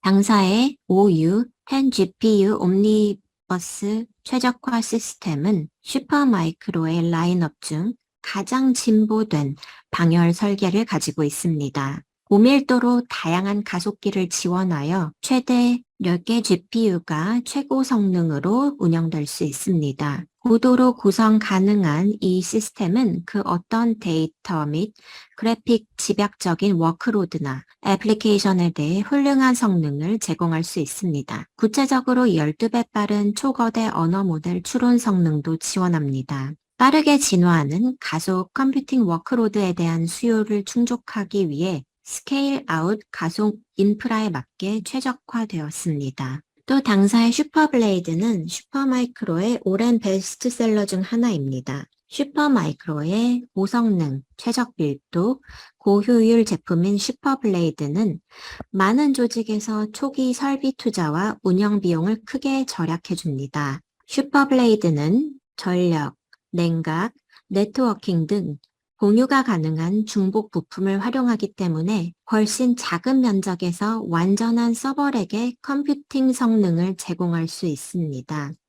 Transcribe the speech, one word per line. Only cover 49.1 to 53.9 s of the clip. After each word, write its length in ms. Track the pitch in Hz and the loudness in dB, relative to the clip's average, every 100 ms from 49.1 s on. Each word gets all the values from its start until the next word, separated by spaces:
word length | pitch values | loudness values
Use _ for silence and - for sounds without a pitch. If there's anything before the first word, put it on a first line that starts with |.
| - 208 165 202 240 | -4 -4 -2 0 -2
오랜 340 | - 190 233 233 | -2 0 2 2
베스트셀러 880 | 208 190 190 - 247 240 226 214 202 | 2 -2 -4 -6 -6 -2 0 2 0
중 160 | 185 | -2
하나입니다. 800 | 190 233 240 180 135 131 127 139 - _ _ | -2 0 0 0 -4 -6 -6 -10 -10 _ _
슈퍼마이크로의 1300 | - 285 294 294 254 156 143 - 151 156 202 240 247 247 | -6 -4 0 2 2 0 -4 -6 -4 -2 0 0 -2 -4
고성능, 680 | - 196 240 233 | -4 -2 0 0